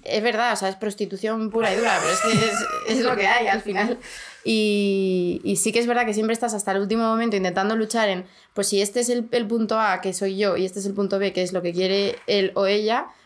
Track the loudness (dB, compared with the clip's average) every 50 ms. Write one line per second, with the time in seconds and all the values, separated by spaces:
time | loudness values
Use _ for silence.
0 | -6 -4 -2 0 0 0 0 0 0 0 0 0 -2 -2 -2 -4 -4 -4 -4 -4
1 | -6 -6 -6 -4 -4 -2 -2 -2 -4 -2 -2 0 0 2 2 2 2 2 2 2
2 | 2 0 0 2 2 2 4 4 4 2 0 -2 -2 -4 -4 -4 -2 -2 0 2
3 | 2 0 0 2 2 2 2 2 2 2 0 0 -2 -2 -2 0 0 0 -2 -4
4 | -8 -14 -16 -16 -16 -18 -16 -6 -2 0 2 2 4 4 2 2 2 2 2 2
5 | 2 2 2 2 0 0 -2 -2 -2 -2 0 0 0 2 2 2 2 2 2 2
6 | 0 0 0 0 0 0 0 0 -2 -2 -4 -4 -2 -2 -2 0 0 0 0 0
7 | 0 0 0 0 0 0 0 0 0 0 0 0 0 0 0 0 -2 0 0 0
8 | 2 0 0 -2 -6 -10 -16 -20 -20 _ -4 -4 -2 0 2 0 0 0 0 -2
9 | 0 0 0 -2 -2 -2 -2 -2 0 0 0 0 0 0 2 2 2 2 0 0
10 | -2 -4 -4 -2 -2 -2 0 0 0 2 2 0 0 -2 -4 -4 -6 -4 -2 -2
11 | -2 0 0 0 0 0 0 0 -2 -2 -2 -2 -2 -2 -2 0 0 2 2 2
12 | 0 0 -2 -4 -2 0 2 2 2 0 0 0 2 2 2 2 2 0 0 0
13 | -2 -6 -12 -20 _